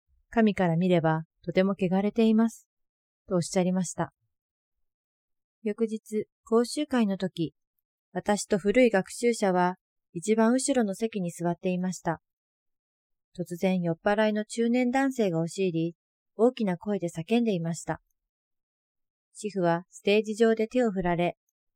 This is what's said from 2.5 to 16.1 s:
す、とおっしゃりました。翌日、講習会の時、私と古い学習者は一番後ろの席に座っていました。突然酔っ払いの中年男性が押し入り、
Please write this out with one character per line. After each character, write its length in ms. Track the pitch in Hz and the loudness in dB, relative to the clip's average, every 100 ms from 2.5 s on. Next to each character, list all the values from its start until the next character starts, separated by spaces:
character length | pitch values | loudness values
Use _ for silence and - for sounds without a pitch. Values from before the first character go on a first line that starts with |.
す、 180 | - _ _ _ _ _ _ - | -2 _ _ _ _ _ _ -4
と 80 | |
お 40 | 185 | -2
っ 20 | |
し 160 | 165 190 | 0 0
ゃ 60 | |
り 80 | 180 | 0
ま 100 | 185 | -2
し 120 | 175 | -4
た。 180 | - 165 _ _ _ _ _ _ _ _ _ _ _ _ _ _ _ | -6 -8 _ _ _ _ _ _ _ _ _ _ _ _ _ _ _
翌 220 | 220 208 226 | -8 -4 -4
日、 400 | 220 - 214 - _ | -4 -6 -6 -6 _
講 200 | - 226 | 0 0
習 220 | 240 302 294 | 0 -4 -2
会 220 | 247 208 | 0 0
の 100 | 190 | -2
時、 340 | 185 - 160 _ _ _ _ _ _ | -4 -4 -6 _ _ _ _ _ _
私 340 | 180 - 202 - | -8 -2 -2 0
と 120 | 185 | -2
古 260 | 202 214 240 | 2 4 4
い 40 | |
学 200 | 196 - | 4 -2
習 240 | - 240 | -4 -2
者 180 | 226 196 | 0 0
は 240 | 180 180 185 _ _ _ | 2 0 -2 _ _ _
一 240 | 170 208 220 | -10 -2 2
番 160 | 220 | 2
後 200 | 262 269 | 2 0
ろ 120 | 254 | 0
の 100 | 208 | 0
席 260 | 185 226 208 | -2 -6 -4
に 120 | 175 | -6
座 180 | - 175 | -4 -4
っ 60 | 170 | -2
て 120 | 185 | -4
い 100 | 180 | -2
ま 140 | 185 | -4
し 80 | 175 | -6
た。 220 | 175 160 _ _ _ _ _ _ _ _ _ _ _ - | -6 -6 _ _ _ _ _ _ _ _ _ _ _ -10
突 200 | 170 175 | -8 0
然 240 | 190 185 | 0 2
酔 120 | 170 | 0
っ 60 | 165 | 0
払 280 | 208 208 214 | 0 2 2
い 20 | |
の 120 | 214 | 0
中 240 | 214 233 233 | -4 -2 0
年 240 | 247 247 | 2 2
男 200 | 269 269 | 0 0
性 180 | 262 202 | 0 0
が 80 | 160 | 0
押 80 | 165 | -2
し 200 | - 190 | -2 -2
入 40 | |
り、 240 | 165 170 - _ | 0 -4 -6 _